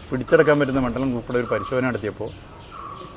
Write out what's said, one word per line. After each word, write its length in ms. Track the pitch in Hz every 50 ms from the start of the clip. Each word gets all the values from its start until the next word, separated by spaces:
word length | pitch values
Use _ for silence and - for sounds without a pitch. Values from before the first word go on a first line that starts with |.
| - -
പിടിച്ചെടുക്കാൻ 460 | 139 127 120 - - - - 151 147 147
പറ്റുന്ന 220 | 143 131 131 139 131
മണ്ഡലങ്ങൾ 300 | 120 113 123 135 135 120 117
ഉൾപ്പെടെ 200 | 110 - 123 123
ഒരു 80 | 120 110 117
പരിശോധന 300 | 107 98 - 131 127 127 127
നടത്തിയപ്പോൾ 400 | 117 104 107 104 92 - 107 117 - - - - - - - - - - - - - - - - -